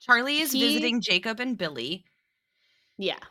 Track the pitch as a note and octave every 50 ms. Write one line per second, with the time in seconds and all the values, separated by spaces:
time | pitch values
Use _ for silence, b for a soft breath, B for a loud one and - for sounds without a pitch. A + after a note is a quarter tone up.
0 | - - B3 A#3 B3 C#4 D4 D4+ D#4+ C#4 C4 C4+ C4+ C#4+ D4+ D4+ D4+ A#3+ A#3 A#3+
1 | - G#3+ F#3 F3+ - A3+ A3 A3+ B3 C4 A#3+ - F3+ D#3 C#3+ A#2+ A#2 C3+ F3 G3
2 | - _ _ _ _ _ _ _ _ _ _ _ _ _ _ _ _ _ _ -
3 | G3 F3 - - - -